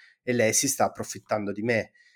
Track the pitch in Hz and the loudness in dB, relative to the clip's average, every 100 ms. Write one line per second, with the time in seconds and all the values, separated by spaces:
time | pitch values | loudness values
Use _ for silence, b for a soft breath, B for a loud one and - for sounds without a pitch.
0 | b b - 123 110 110 139 - 101 - | b b -2 2 2 2 0 2 0 -2
1 | 110 117 - 107 101 104 117 110 92 b | -10 -10 -4 -2 -2 -2 0 0 -2 b
2 | b | b